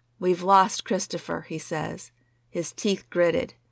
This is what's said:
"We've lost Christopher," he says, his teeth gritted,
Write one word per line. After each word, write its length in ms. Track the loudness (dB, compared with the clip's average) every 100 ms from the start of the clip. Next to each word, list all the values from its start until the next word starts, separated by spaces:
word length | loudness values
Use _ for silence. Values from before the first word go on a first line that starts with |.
| _ -4
"We've 240 | 0 0
lost 420 | 6 6 6 0 -4
Christopher," 560 | -4 -4 -8 -6 -8 -6
he 80 | -10
says, 540 | -6 -6 -6 -8 -14 _ _ _ _
his 220 | -6 -6
teeth 380 | -2 -2 -2 -2
gritted, 460 | 2 2 2 -4 -10 _